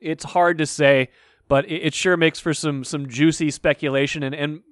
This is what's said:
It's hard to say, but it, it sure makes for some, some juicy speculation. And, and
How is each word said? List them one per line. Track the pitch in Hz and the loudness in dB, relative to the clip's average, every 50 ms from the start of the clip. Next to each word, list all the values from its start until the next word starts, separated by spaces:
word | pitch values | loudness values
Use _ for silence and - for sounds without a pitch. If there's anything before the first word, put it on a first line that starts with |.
It's | - 156 160 - - | -8 -8 -8 -8 -6
hard | 143 - 180 175 175 175 | -2 0 2 2 2 2
to | 156 151 | 0 -2
say, | - - - 147 139 139 131 127 - _ _ _ _ _ _ _ | -2 0 4 4 6 6 4 2 -2 _ _ _ _ _ _ _
but | - 139 139 135 | 0 0 0 0
it, | - 160 170 160 | 0 -4 -4 -4
it | 156 - | -4 -2
sure | - - 185 180 | 0 0 2 2
makes | 170 165 160 - - | 4 2 2 0 -2
for | - 170 147 | -4 -4 -2
some, | - 160 151 143 135 127 | -2 -2 -4 -4 -4 -6
some | - 160 147 139 | -6 -8 -8 -8
juicy | 131 113 127 151 160 151 - 160 147 | -6 0 2 4 4 4 2 -2 -4
speculation. | - - - 160 143 - 156 139 135 135 143 139 - 156 143 | -4 -2 0 0 0 0 -2 -2 0 0 0 -2 -2 -4 -6
And, | 131 143 | -6 -6
and | 151 143 151 151 147 _ _ | -4 -6 -6 -6 -8 _ _